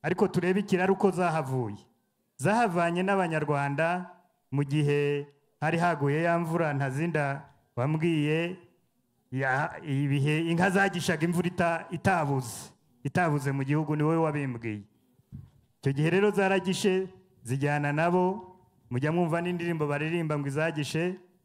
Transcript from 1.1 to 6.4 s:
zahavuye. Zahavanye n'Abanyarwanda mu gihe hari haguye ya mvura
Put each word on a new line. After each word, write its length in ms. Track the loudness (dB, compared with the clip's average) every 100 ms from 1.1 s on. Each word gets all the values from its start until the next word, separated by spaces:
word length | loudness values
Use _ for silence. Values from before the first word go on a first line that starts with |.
zahavuye. 680 | 2 0 0 -2 -4 -4 -8 -16 _ _ _ _ _
Zahavanye 640 | 0 2 2 2 0 0
n'Abanyarwanda 1080 | 2 2 2 0 0 0 0 0 0 0 -6 -16 _ _ _
mu 120 | -2
gihe 640 | 0 2 2 2 2 -2 -6 _ _ _
hari 160 | -2 2
haguye 420 | 2 2 0 2
ya 160 | 2
mvura 340 | 0